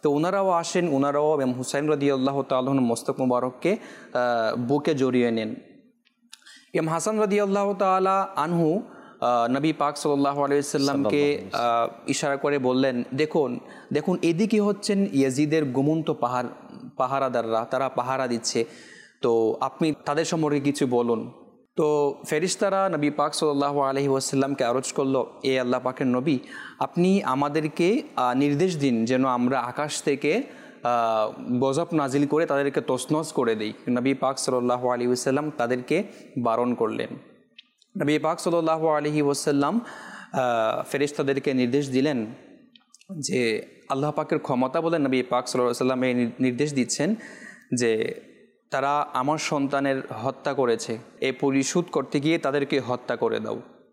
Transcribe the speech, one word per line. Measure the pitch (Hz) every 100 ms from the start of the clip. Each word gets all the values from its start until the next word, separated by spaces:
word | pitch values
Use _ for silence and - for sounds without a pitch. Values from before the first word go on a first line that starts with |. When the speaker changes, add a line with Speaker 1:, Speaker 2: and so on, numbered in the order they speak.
Speaker 1:
তো | 151
ওনারাও | 143 165 196 190
আসেন, | 170 165 185 175
ওনারাও | 139 139 143 151 151
ইমাম | 131
হুসাইন | 127 127 139 151
রাদিয়াল্লাহু | 147 143 135 131 139
তাআলা | 135 131 127
আনহুর | 139 123
মস্তক | 117 - 131
মোবারককে, | 131 123 127 - 165 220 - - -
আহ, | 127 123 120 110 123
বুকে | 120 143 147
জড়িয়ে | 147 131 123 120
নেন। | 113 110 113 - - _ _ _ _ _ - - - _
ইমাম | 170 160
হাসান | 165 185 214
রাদিয়াল্লাহু | 214 202 202 196 202
তাআলা | 196 196 185 190 196 190 -
আনহু, | 151 170 160 185 - - - -
আহ, | 120 123 117
নবী | 131 151
পাক | 151 147 147
সাল্লাল্লাহু | 156 143 139 143
আলাইহি | 143 143
ওয়াসাল্লামকে, | 143 156 139 139
Speaker 2:
সাল্লাল্লাহু | 131 147
আলাইহি | 143 143
ওয়াসাল্লাম। | - - 120 117 117 -
Speaker 1:
আহ, | -
ইশারা | 135 151 139
করে | 147 143
বললেন, | 127 127 135 123 117
"দেখুন, | 135 151 170 135 123 - - -
দেখুন, | 143 151 180
এদিকে | 165 165 214 220
হচ্ছেন | 208 202 - 202 196
ইয়াজিদের | 139 135 127 151 160
ঘুমন্ত | 147 123 139 160 156
পাহার-, | 143 120 127 120 - - - 147 -
পাহারাদাররা, | 127 135 135 120 113 113 120
তারা | 131 135
পাহারা | - 123 131 131
দিচ্ছে, | 120 - 120 117 - - - - _
তো | 123 117 113 -
আপনি | 131 - 160 147
তাদের | - 147
সম্পর্কে | 160 165 151 147
কিছু | 135 139 135
বলুন।" | 123 120 113 117 - - _ _ -
তো | 151 151 143 139 -
ফেরেশতারা | 156 180 - 202 190 196
নবী | 160 147
পাক | 147 147
সাল্লাল্লাহু | 156 156 143 143 143
আলাইহি | 135 135 139
ওয়াসাল্লামকে | 135 135 135 135 139
আরজ | 120 123 131
করল, | - 135 135 117 -
"এ | 135 131
আল্লাহ | 123 127
পাকের | 127 127 135
নবী, | 123 139 131 - - - -
আপনি | 135 - 180 196
আমাদেরকে, | 190 131 143 151 156 151 170 226 - -
আহ, | 127 123
নির্দেশ | 143 143 185 165
দিন | 139 117
যেন | 113 127
আমরা | 135 123 123 131
আকাশ | 120 123 147 -
থেকে, | - 135 143 190 285 - - -
আহ, | 123 120 117 110 107 - - 123
গজব | 135 135 165
নাজিল | 165 139 135 143
করে | 151 165
তাদেরকে | 139 143 135
তছনছ | 127 131 131 151 156
করে | - 120
দেই।" | 110 107 107 -
নবী | 123 127
পাক | 135 131 135
সাল্লাল্লাহু | - 127 123 123 123
আলাইহি | 123 123
ওয়াসাল্লাম | 123 - 135 151
তাদেরকে | 147 120 127 127 156 202 - - -
বারণ | 120 113 123
করলেন। | 120 110 113 117 - - - _ - _ _ _ 196
নবী | 143 151
পাক | 156 170
সাল্লাল্লাহু | 190 170 160 160 160
আলাইহি | 151 147 151
ওয়াসাল্লাম, | 143 143 - 143 143 214 233 - - - -
আহ, | 151 123 117 110 - -
ফেরেশতাদেরকে | 143 143 147 139 139 143
নির্দেশ | 131 123 135 139
দিলেন | 131 135 131 110 123 - - - - _ _ _ 180
যে | 131 131 120 107 - - -
আল্লাহ | 135 151
পাকের | 147 151 160
ক্ষমতা | - 127 131 170
বলে | 165 165
নবী | 139 131
পাক | 123 123 123
সাল্লাল্লাহু | 131 123 120
আলাইহি | 127
ওয়াসাল্লাম | 131
এই | 127
নির-, | 123 120 -
নির্দেশ | 131 123 151
দিচ্ছেন | 139 117 - 151 220 - - - - -
যে | 123 120 110 - - - - - _ _
তারা | 143 135 143 147
আমার | 127 131 151
সন্তানের | - 151 139 139 139 135 - 113
হত্যা | 120 131 -
করেছে, | 139 127 113 - 110 - -
এ | 131 127
পরিশোধ | 143 135 135 180 175
করতে | 160 131 151
গিয়ে | 147 165
তাদেরকে | 143 143 139 139
হত্যা | 117 123 - 120
করে | 117 110
দাও। | 107 110 117 - _